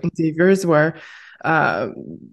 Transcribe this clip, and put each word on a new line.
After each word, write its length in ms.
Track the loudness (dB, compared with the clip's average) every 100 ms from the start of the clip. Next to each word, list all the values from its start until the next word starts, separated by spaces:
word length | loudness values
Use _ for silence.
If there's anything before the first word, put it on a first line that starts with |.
endeavors 640 | -8 -4 -4 2 2 2 2
where, 320 | 2 2 -2 -14 -20 -20 -8 -2
uh, 420 | 0 0 -2 -6 -10 -16 -18 -20